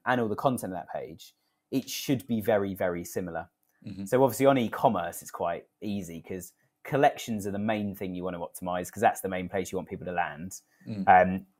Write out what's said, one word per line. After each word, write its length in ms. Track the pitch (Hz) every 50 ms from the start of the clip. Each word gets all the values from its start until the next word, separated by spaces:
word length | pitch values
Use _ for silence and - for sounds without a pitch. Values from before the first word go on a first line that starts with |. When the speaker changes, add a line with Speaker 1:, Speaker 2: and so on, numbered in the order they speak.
| _
Speaker 1:
and 140 | 107 127 123
all 80 | 117 107
the 80 | 104
content 360 | - - 139 127 117 - 98 92
of 60 | 87
that 140 | - - -
page, 420 | 73 65 - - - - - _ _ _ _ _ _ _ _
it 180 | - 135 120 -
should 360 | - - - - 143 120 -
be 140 | - 120 110
very, 340 | 101 113 110 104 101 98 95
very 300 | - 101 90 87 87 87
similar. 440 | - - 113 92 87 82 80 87 - _ _ _ _ _ _ -
Speaker 2:
Mm-hmm. 200 | 104 98 95 101
Speaker 1:
So 160 | 98 - 123 135
obviously 220 | 131 110 - 135
on 120 | 135 139 135
e-commerce, 640 | 117 104 - - - 135 107 90 85 85 85 - -
it's 80 | -
quite 360 | - - 95 85 85 - - _ _ _
easy 400 | - 107 101 101 92 82 85 82 80
'cause 300 | - 95 92 85 - _ _ _ _ _ _ _
collections 640 | - 151 139 147 - - - - - 113 104 95
are 40 | 104
the 80 | 98 101
main 360 | 104 110 110 107 104 101 95
thing 200 | - 104 92 90
you 80 | 90 90
wanna 140 | 92 90 85
optimize 520 | 85 - - - 92 87 90 90 92 87 -
'cause 80 | 101
that's 200 | 113 113 - -
the 80 | - 95
main 200 | 95 92 92 90
place 220 | - 98 90 -
you 80 | - 92
want 100 | 82 -
people 180 | 98 - -
to 60 | 92 90
land. 480 | 87 85 78 73 73 85 98 - - _ _ _ _ -
Speaker 2:
Mm. 180 | - 113 101 95 101
Speaker 1:
Um, 380 | 95 92 90 92 92 95 - _ _ _